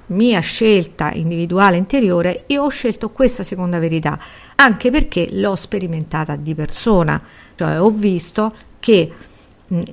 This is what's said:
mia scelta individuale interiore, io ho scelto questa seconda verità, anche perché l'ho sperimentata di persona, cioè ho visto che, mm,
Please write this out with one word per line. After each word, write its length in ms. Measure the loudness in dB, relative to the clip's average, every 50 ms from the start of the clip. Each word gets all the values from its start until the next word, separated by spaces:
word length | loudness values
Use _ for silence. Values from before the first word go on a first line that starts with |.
| -10
mia 340 | -6 0 2 2 2 2 0
scelta 720 | -2 -2 -2 0 2 4 4 2 2 -2 -6 -4 -4 -4
individuale 640 | -4 -4 -4 -4 -2 -4 -4 -2 2 4 4 4 4
interiore, 680 | 2 0 0 0 2 2 2 2 2 0 0 -2 -4 -4
io 180 | -4 -2 0 0
ho 40 | -2
scelto 400 | -2 -2 -4 -4 -4 -4 -6 -6
questa 320 | 0 2 2 2 2 0
seconda 360 | -6 -6 -6 -4 -4 -2 -2 -2
verità, 400 | 0 0 -2 -2 -2 -2 -4 -6 -10 -16 -20 -20 -20 -6 2
anche 360 | 4 4 4 4 2 0 0
perché 380 | 2 2 0 0 0 -2 -2 -2
l'ho 220 | -2 -2 -2 -2 -2
sperimentata 800 | -2 -4 -4 -6 -6 -4 -4 -6 -6 -6 -4 -4 -4 -4 -4 -6
di 180 | -6 -6 -6 -6
persona, 680 | -6 -4 -2 0 0 2 4 4 2 2 2 0 -4 -6 -10 -20 -20 -20 -16 -8
cioè 240 | -6 -4 -2 0 2
ho 120 | 2 2
visto 640 | 2 2 0 0 0 0 -2 -4 -2 -2 -4 -4 -4 -10 -20 -20 -18 -4
che, 320 | 2 4 4 4 4 0 -4 -16 -20 -20 -20 -20 -20 -20 -20 _ _ -6
mm, 100 | -4 -4 -4 -6